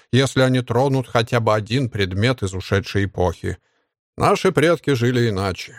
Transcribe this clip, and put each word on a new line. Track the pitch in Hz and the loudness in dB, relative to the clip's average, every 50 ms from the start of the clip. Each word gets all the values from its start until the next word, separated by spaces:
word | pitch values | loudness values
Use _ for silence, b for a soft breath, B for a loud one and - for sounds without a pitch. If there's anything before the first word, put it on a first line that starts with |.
| B B B | B B B
если | 123 135 127 - 131 131 | 2 2 2 2 2 2
они | 127 127 127 | 2 2 0
тронут | 120 - 113 120 135 143 135 135 123 - | 0 0 0 0 2 2 0 -2 -2 0
хотя | - 123 113 - - 120 | 0 -2 0 0 0 0
бы | 113 110 107 | 0 2 0
один | 110 104 101 113 135 139 113 | 0 -2 -2 -2 -2 -2 -2
предмет | - 104 98 92 92 95 107 127 131 - - | -2 -2 -4 -2 -2 0 0 0 0 -2 -4
из | 95 92 | -6 -6
ушедшей | 92 - - 104 101 95 - - 101 101 | -6 -4 -2 -2 -2 -2 -2 -2 -2 -2
эпохи. | 98 - - 90 90 87 - - 92 87 - _ _ _ _ _ _ _ _ _ _ _ | -2 -2 -2 -2 -2 -2 -4 -8 -8 -8 -10 _ _ _ _ _ _ _ _ _ _ _
Наши | - - 156 202 - - 190 160 | 0 0 2 2 2 2 0 2
предки | - 139 165 170 156 - - 143 | 2 2 2 2 0 0 -2 0
жили | 120 117 123 127 123 120 117 | 0 0 0 2 2 0 0
иначе. | 101 95 98 98 92 - - - - | 0 -2 -2 -4 -4 -6 -10 -18 -18